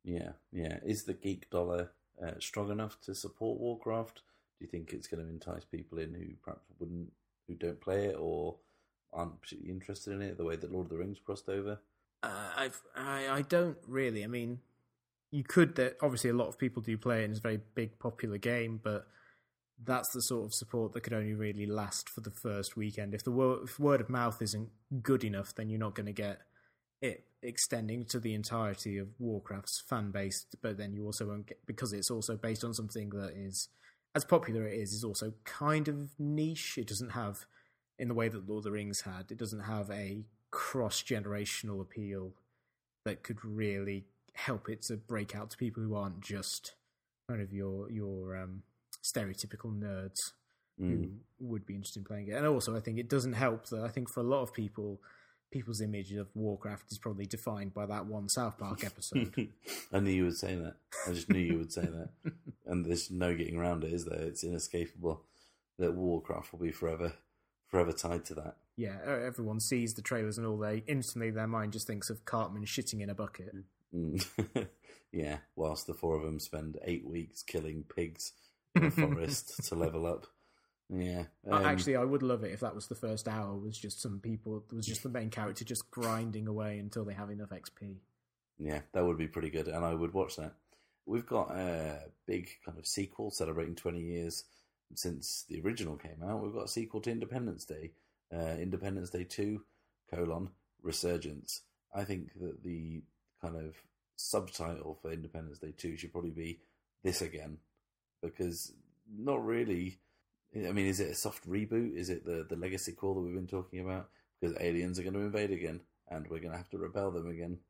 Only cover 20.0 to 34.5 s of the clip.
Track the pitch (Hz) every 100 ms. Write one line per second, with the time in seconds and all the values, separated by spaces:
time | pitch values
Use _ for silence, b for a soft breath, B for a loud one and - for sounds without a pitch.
20 | 120 127 - 120 107 - 113 120 110 117
21 | 113 110 107 107 107 104 101 107 101 -
22 | - - 107 - 117 101 95 - 107 104
23 | 101 101 - 123 131 127 123 - 147 139
24 | 110 127 120 110 107 104 113 - _ 135
25 | 113 131 113 101 98 - 110 110 107 101
26 | 104 104 104 98 - b b b _ _
27 | 131 - _ _ 123 117 - 117 110 117
28 | 110 123 110 107 104 117 107 98 107 101
29 | 98 110 120 104 - 101 - - - 120
30 | 104 98 98 - - - 113 101 104 104
31 | 104 107 104 104 104 - - 110 120 101
32 | 95 117 107 107 113 110 117 113 107 113
33 | 104 101 98 98 98 95 - b b b
34 | b 151 - 170 170